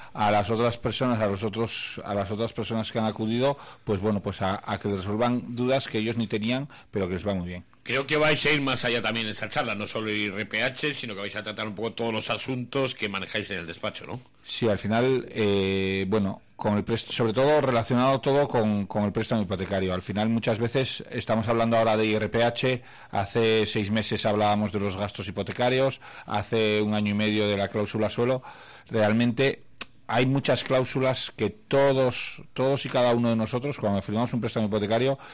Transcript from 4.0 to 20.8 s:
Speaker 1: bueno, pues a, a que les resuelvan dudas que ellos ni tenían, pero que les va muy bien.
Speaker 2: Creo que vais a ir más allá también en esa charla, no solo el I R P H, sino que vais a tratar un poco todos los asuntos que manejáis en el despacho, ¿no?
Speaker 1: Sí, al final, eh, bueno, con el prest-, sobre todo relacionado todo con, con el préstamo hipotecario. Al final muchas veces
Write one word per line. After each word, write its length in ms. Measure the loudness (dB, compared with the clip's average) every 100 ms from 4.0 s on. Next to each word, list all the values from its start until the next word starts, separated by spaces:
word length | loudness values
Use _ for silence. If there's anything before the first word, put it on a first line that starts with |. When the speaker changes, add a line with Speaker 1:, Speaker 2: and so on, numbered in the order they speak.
Speaker 1:
bueno, 200 | 2 0
pues 220 | -2 -2
a, 180 | -2 -2
a 140 | -4 -4
que 100 | -2
les 100 | -4
resuelvan 560 | -2 0 0 0 -4
dudas 320 | -4 0 0 0
que 120 | -2
ellos 180 | -2 -2
ni 100 | -2
tenían, 420 | -2 -2 -2 -6 -14 -8
pero 160 | -4 -2
que 80 |
les 120 | -2 -2
va 80 |
muy 120 | -2 -4
bien. 180 | -10 -14 -16
Speaker 2:
Creo 220 | -4 -2 0
que 100 | 2
vais 280 | 4 4 2
a 40 |
ir 100 | 2
más 240 | 0 0
allá 180 | 0 0
también 240 | 0 -2 -4
en 60 |
esa 160 | -6 -4
charla, 260 | -4 -2
no 120 | -4 -6
solo 220 | -4 -2
el 80 | -2
I 80 | -2
R 200 | -4 -4
P 160 | -2
H, 320 | -2 -2 -4
sino 200 | -4 -8
que 60 | -8
vais 160 | -8 -8
a 60 |
tratar 260 | -8 -6 -8
un 60 |
poco 180 | -6 -6
todos 200 | -4 -4
los 180 | -2 -4
asuntos 640 | -4 -4 -6 -4 -2 -2
que 140 | -2 -6
manejáis 420 | -6 -6 -6 -6
en 60 | -8
el 80 | -8
despacho, 400 | -8 -8 -8 -10
¿no? 140 | -12 -14 _
Speaker 1:
Sí, 240 | -10 0 0
al 100 | 2
final, 480 | 2 2 4 2 -2
eh, 720 | 0 2 2 2 2 0 0 0
bueno, 340 | 2 0 -4 -14
con 220 | -4 0 0
el 80 |
prest-, 260 | 0 -2 -2
sobre 220 | 0 2
todo 280 | 4 4 4
relacionado 600 | 4 2 2 2 4 2
todo 260 | 2 2 2
con, 400 | 2 2 0 0
con 160 | 0
el 80 | 0
préstamo 320 | 0 0 0
hipotecario. 520 | 0 -2 -2 -2 0
Al 80 | -2
final 260 | -4 -2 0
muchas 320 | 2 0 0
veces 420 | 0 0